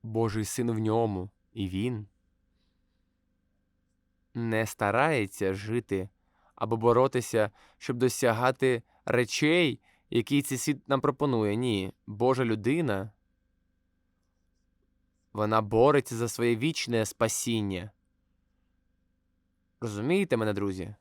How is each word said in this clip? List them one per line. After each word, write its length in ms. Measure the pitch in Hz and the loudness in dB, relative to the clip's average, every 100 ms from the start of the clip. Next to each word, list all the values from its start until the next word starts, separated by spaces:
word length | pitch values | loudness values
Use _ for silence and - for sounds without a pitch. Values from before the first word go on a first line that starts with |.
Божий 420 | 113 110 113 107 | -4 -2 0 -2
Син 260 | 104 - 120 | -4 -2 -2
в 80 | 110 | 0
ньому, 520 | 110 113 113 95 95 _ _ | 0 2 0 -2 -8 _ _
і 160 | 113 98 | -8 -4
він 380 | 95 120 113 101 _ _ _ _ _ _ _ _ _ _ _ _ _ _ _ _ _ _ _ _ _ _ | -2 -2 -4 -10 _ _ _ _ _ _ _ _ _ _ _ _ _ _ _ _ _ _ _ _ _ _
не 320 | 120 117 110 110 | -6 -2 0 -2
старається 880 | - 104 113 151 143 98 - 95 | -2 0 2 2 2 -2 -2 -2
жити 540 | 95 104 120 - 98 92 _ _ _ _ | -2 -4 -6 -2 -6 -6 _ _ _ _
або 220 | - 107 113 | -8 -4 2
боротися, 760 | 117 117 131 127 113 113 104 _ _ _ | 4 4 4 0 -2 0 0 _ _ _
щоб 180 | - 120 | -6 0
досягати 840 | 127 - 123 110 127 127 131 120 - _ | 0 2 0 2 0 2 0 0 -4 _
речей, 760 | - 123 120 - 151 170 160 113 _ _ _ | -2 0 0 0 2 4 2 -2 _ _ _
які 320 | 120 110 143 | -2 2 0
цей 160 | 139 127 | 0 -4
світ 300 | - 139 - | -2 -4 -2
нам 120 | 135 | 0
пропонує. 560 | 147 135 147 117 107 107 | 0 0 0 2 2 0
Ні, 360 | 127 101 95 _ - | 0 0 -2 _ -16
Божа 380 | 104 123 127 | 0 2 2
людина, 680 | 120 107 110 160 151 98 107 _ _ _ _ _ _ _ _ _ _ _ _ _ _ _ _ _ _ _ _ _ _ | 0 0 0 0 0 -2 -4 _ _ _ _ _ _ _ _ _ _ _ _ _ _ _ _ _ _ _ _ _ _
вона 300 | 107 107 110 | -4 0 0
бореться 540 | 104 113 135 143 - 113 | 2 4 6 4 0 -6
за 120 | 117 | -4
своє 280 | - 120 113 | 0 0 2
вічне 500 | 147 156 - 113 110 | -2 -4 -2 -2 -2
спасіння. 840 | - 117 - - 113 101 92 107 _ _ _ _ _ _ _ _ _ _ _ _ _ _ _ _ _ _ _ | -2 -2 -2 -2 -2 -2 -4 -8 _ _ _ _ _ _ _ _ _ _ _ _ _ _ _ _ _ _ _
Розумієте 560 | 117 101 127 185 190 117 | -6 -4 0 0 2 0
мене, 160 | 110 | 0
друзі? 420 | 101 101 92 90 107 | 0 -2 -4 -10 -14